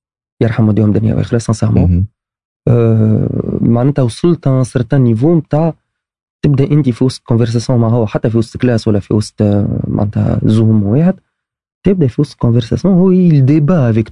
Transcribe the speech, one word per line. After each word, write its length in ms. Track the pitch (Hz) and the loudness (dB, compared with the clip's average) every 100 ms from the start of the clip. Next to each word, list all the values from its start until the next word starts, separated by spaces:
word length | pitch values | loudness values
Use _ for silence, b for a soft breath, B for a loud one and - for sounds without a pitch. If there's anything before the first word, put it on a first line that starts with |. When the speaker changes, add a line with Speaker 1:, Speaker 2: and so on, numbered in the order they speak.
| _ _ _ _ | _ _ _ _
Speaker 1:
يرحم 240 | 117 110 110 | -2 0 0
والديهم 260 | 104 107 | 2 0
دنيا 220 | 104 110 | 0 -2
وآخرة، 240 | - 101 120 | -2 -2 -4
سانسيرمون. 520 | 113 107 110 107 90 | -2 -2 0 0 2
Speaker 2:
مهم. 160 | 87 98 _ _ _ _ _ - | 0 -2 _ _ _ _ _ -2
Speaker 1:
آه، 920 | 120 113 110 110 107 - - - - | 0 2 2 2 0 -2 -4 -6 -2
معناتها 420 | - 117 135 143 | 0 0 0 0
وصلت 460 | 120 - 175 160 139 | -2 -2 -2 0 0
à 20 | |
un 180 | 131 127 | -2 -2
certain 460 | 127 113 139 123 | -4 -2 0 2
niveau 120 | 110 151 | 2 2
متاع 480 | 170 - 147 165 - _ _ _ _ _ _ | 0 0 -2 -2 -4 _ _ _ _ _ _
تبدأ 260 | 151 131 139 | -2 0 0
أنت 180 | 147 131 | 0 0
في 160 | 113 | 0
وسط 180 | 131 - | -2 -4
كونفرساسيون 560 | - 113 117 117 - 123 | -4 -2 0 -2 -2 0
مع 100 | 113 | 2
هو، 180 | 120 107 | 0 -2
حتى 240 | - 123 | -2 -2
في 80 | 113 | -2
وسط 180 | 110 - | -2 -4
كلاس 320 | 127 113 113 | -2 0 0
ولا 120 | 104 | -2
في 140 | - | -2
وسط، 280 | 107 - - | -4 -4 -2
آه، 380 | 104 101 98 - - | 0 0 -2 -4 -4
معناتها 520 | 107 104 107 104 - | -4 -2 -2 -2 -2
زوم 380 | 113 110 110 110 | 0 2 2 2
واحد، 380 | 101 123 175 - _ _ _ _ _ _ 180 | 0 0 0 -2 _ _ _ _ _ _ -2
تبدأ 200 | 190 131 | 0 0
في 140 | - | -2
وسط 180 | 147 - | -4 -2
كونفرساسيون 560 | 120 117 117 - 190 | 0 0 -2 -2 0
هو 200 | 175 190 | 2 2
il 300 | 185 175 147 | 2 4 4
débat 500 | 131 156 147 180 120 | 2 2 2 2 2
avec 160 | 110 110 | 0 -2